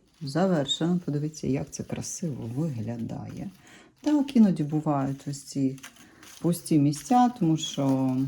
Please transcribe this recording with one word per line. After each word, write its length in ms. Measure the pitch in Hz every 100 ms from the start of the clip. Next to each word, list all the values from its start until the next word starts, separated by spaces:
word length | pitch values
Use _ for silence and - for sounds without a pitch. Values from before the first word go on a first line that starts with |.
| _ -
завершена. 800 | 139 147 190 165 135 - 165 180 165
Подивіться, 420 | 147 151 151 135
як 240 | 139 -
це 120 | -
красиво 680 | - - - - 170 120 117 123
виглядає. 960 | 165 120 110 120 113 - - 123 185 - - - - _
Так, 340 | 302 294 269 233
іноді 280 | 208 160
бувають 640 | 147 156 156 143 139 135 -
ось 160 | 143
ці 360 | - 143 135 135 - - - - - -
пусті 380 | 165 170 - 156
місця, 520 | 143 143 - 247 247 -
тому 180 | 165 156
що 600 | - - 135 135 131 127